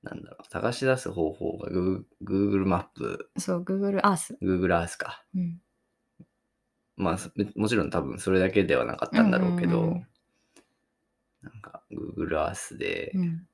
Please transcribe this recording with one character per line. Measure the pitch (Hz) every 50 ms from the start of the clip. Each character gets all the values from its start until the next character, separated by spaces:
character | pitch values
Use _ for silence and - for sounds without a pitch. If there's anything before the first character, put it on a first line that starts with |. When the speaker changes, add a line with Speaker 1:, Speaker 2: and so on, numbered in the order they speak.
| -
Speaker 1:
な | - -
ん | - -
だ | -
ろ | - _
う、 | - -
探 | - 90 101 113 120
し | - 131
出 | 131 131 127
す | - -
方 | - 95 82 78 78
法 | - - - 85 -
が | - -
グ | 87 92 90 92 95 95 - _ _ _ -
ー-、 | 92
Google | 95 98 101 101 101 98 95
マ | 95 90 87
ッ | - - _
プ。 | - - 55 50 - - _ _ -
Speaker 2:
そ | - - 185 175
う、 | 175
Google | 180 190 196 202 202 202 196
Earth。 | - 208 196 170 - - 233 -
Speaker 1:
Google | - 95 92 90 90 90 87 85
Earth | 85 87 - -
か。 | - - - - _ _ _
Speaker 2:
う | 185
ん。 | 180 170 170 175 _ _ _ _ _ _ _ _ _ _ _ _ - _ _ _ _ _ _ _ _ _ _ _ _ _ _ -
Speaker 1:
ま | 95 87
あ、 | 87 92
そ-、 | - 85 _ - 104 98 -
も | - 104 107
ち | 120
ろ | 110 87
ん | -
多 | - 90
分 | 76 67 - 95
そ | - -
れ | 95 92
だ | 92 95
け | 92 104 95
で | 80 71
は | 64 62
な | 58 -
か | - -
っ | - -
た | 226 233
ん | 208
だ | - -
ろ | 185 180 175
う | 175
け | 175 170
ど、 | 170 -
Speaker 2:
う | -
ん | 165
う |
ん | 175
う | 175
ん。 | - - _ _ _ _ _ _ _ _ _ - _ _ _ _ _ _ _ _ _ _ _ _ _ _ _ _
Speaker 1:
な | - 131
ん | - 113
か | 101 - - - _ _
Google | - - - - - - 82 87 80 78
Earth | 76 78 - - - - - 170
で、 | - - 85 - - - -
Speaker 2:
う | 190 180
ん。 | 170 165 165 180 _